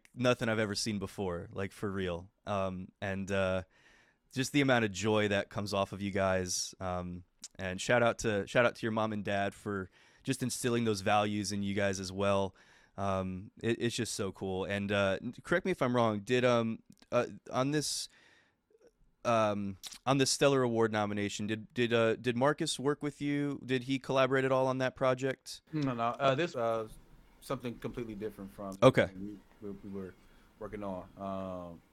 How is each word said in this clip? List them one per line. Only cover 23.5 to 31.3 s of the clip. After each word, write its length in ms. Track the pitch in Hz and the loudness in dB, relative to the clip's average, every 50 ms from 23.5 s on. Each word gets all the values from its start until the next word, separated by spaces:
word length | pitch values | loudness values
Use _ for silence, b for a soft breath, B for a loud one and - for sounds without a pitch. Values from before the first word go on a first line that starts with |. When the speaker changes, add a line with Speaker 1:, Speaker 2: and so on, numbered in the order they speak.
| 139 - - | -4 -6 -2
Speaker 1:
Did 200 | 123 131 127 123 | -2 -2 -2 0
he 140 | 135 135 127 | -2 -2 -2
collaborate 460 | - - 135 135 131 127 135 131 131 | 0 0 4 4 4 4 4 2 4
at 80 | 131 | 4
all 140 | 131 131 131 | 2 2 2
on 120 | 131 127 131 | 2 0 0
that 180 | 131 127 - | -2 -2 -2
project? 640 | - 135 127 127 127 135 131 131 _ - - - - _ - | 0 2 2 2 2 0 -4 -4 _ -10 -16 -16 -16 _ -6
Speaker 2:
No, 220 | 160 151 143 135 120 | -4 -2 -2 -2 0
no. 80 | 117 117 120 117 131 | 0 -2 -2 0 2
Uh, 160 | 139 135 131 | 2 2 2
this, 200 | 143 170 170 - | 2 0 -2 -2
uh, 300 | 123 117 113 113 113 110 110 - - - - - - - _ _ - | -2 0 0 0 -2 -4 -8 -12 -20 -20 -20 -20 -20 -20 _ _ -20
something 340 | - - 139 120 127 120 113 - | -8 -8 -8 -6 -6 -8 -8 -6
completely 340 | - 117 - 127 117 110 107 | -10 -10 -8 -8 -10 -8 -8
different 400 | 98 107 104 - 104 98 98 - | -8 -8 -8 -8 -10 -14 -14 -12
from 220 | - 101 95 92 95 | -12 -10 -10 0 6
Speaker 1:
Okay. 260 | 117 131 - 127 101 95 95 95 | 6 6 6 6 0 0 -2 -10
Speaker 2:
we, 480 | 98 104 104 95 _ _ - - 107 101 | -10 -10 -12 -14 _ _ -20 -14 -12 -12
we, 60 | 98 98 107 | -12 -12 -12
we 160 | 101 98 98 | -12 -10 -10
were 140 | 95 90 - _ b b b b b b b - | -10 -12 -14 _ b b b b b b b -14
working 240 | 107 98 107 104 | -14 -12 -10 -8
on. 220 | 101 98 92 90 87 92 - 95 | -6 -6 -6 -8 -10 -12 -14 -10
Um, 600 | 98 98 | -8 -6